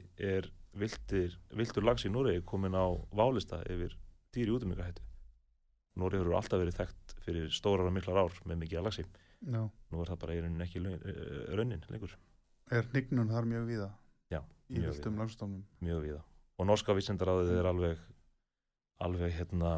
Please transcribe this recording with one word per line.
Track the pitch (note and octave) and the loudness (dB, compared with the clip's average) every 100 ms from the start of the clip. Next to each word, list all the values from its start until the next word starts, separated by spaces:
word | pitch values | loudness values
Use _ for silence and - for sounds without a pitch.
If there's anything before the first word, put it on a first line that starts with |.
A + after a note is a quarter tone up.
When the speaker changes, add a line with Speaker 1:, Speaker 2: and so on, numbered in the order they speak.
| - | -6
Speaker 1:
er | - G2+ F#2+ F2 - - F#2+ | -6 -2 0 -2 -10 -14 -4
viltir, | A2 - - F#2+ F2 F2 - | -4 -4 -2 0 0 -2 -8
villtur | - A2+ - G#2+ | -4 -2 2 2
lax | A#2+ G#2 | 4 2
í | |
Noregi | A2+ C3+ A2 A2 | 2 2 2 0
kominn | G2 G2 | -2 0
á | F#2 F#2 F2 - | 2 2 0 0
válista | G#2 A#2 B2 - F2 - | 4 4 4 -2 -6 -4
yfir | F2 F2 - - - _ | -4 -4 -8 -16 -20 _
dýr | A#2+ A2 | -2 2
í | |
útrýmingarhættu. | A#2+ G#2+ F2 F2+ F2 - - - - _ _ _ _ _ - | 2 0 -4 -4 -8 -12 -14 -18 -20 _ _ _ _ _ -4
Noreg | F#2 F#2+ | 0 2
hefur | E2+ F2+ | 2 2
alltaf | - F#2+ | 2 2
verið | F2 - | 2 0
þekkt | F#2+ - - - | -4 -8 -16 -12
fyrir | - E2+ D#2+ | -6 -4 -2
stórar | - G#2 G2 F2+ | 0 2 4 4
og | |
miklar | F#2 F2+ F#2 | 0 2 4
ár | F2+ F2+ F2+ | 4 0 -6
með | E2+ | -4
mikið | E2 E2 | -4 -2
af | G2+ | -2
laxi. | - - - - - | -4 -8 -12 -20 -12
Speaker 2:
Já. | F3+ A#2 A2 - - | -4 -2 -4 -8 -8
Speaker 1:
Nú | E2+ | -6
er | E2+ | -4
það | E2+ | -4
bara | D#2+ | -4
í | E2+ | -2
rauninni | E2+ E2 F2 | -2 -2 -4
ekki | F2 | -4
laun-, | F2+ F#2+ | -4 -4
eh, | F#2+ - - C#2 - G2 | -6 -8 -8 -8 -4 0
raunin | A#2+ G2+ - | 0 -2 -8
lengur. | - F#2+ - - _ _ _ - | -10 -10 -12 -20 _ _ _ -2
Speaker 2:
Er | A#2+ A2+ | 0 2
hnignun | C3+ C3 C3 A2 | 0 2 2 2
þar | A#2 A#2 | 2 0
mjög | A#2 A#2 | 0 -2
víða? | A#2 G2+ G2+ - _ - | -2 -4 -8 -20 _ -6
Speaker 1:
Já, | D#2+ C#2 - - | -6 -6 -16 -6
Speaker 2:
Í | E2+ | -2
Speaker 1:
mjög | E2 | 0
Speaker 2:
villtum | C#2+ F2 | -2 -2
Speaker 1:
víða. | G#2+ | -2
Speaker 2:
laxastofnum? | A2 - G#2 G2 G2 - | -4 -4 -8 -8 -10 -6
Speaker 1:
Mjög | F2 E2+ | -2 -2
víða. | D2+ D2 - - _ - | -2 -6 -10 -20 _ 0
Og | F#2 | 6
norska | G#2+ - | 6 6
vísindaráðið | G2 G2+ G2 F#2 F#2 F2 F2+ | 4 4 2 4 4 6 6
er | F2+ | 4
alveg, | F2+ F2 E2 - - _ _ _ _ _ _ _ - | 4 2 0 -6 -20 _ _ _ _ _ _ _ -6
alveg, | F2+ F2+ F2 | -2 0 0
hérna, | E2 F2 F2+ E2+ | -2 -2 0 2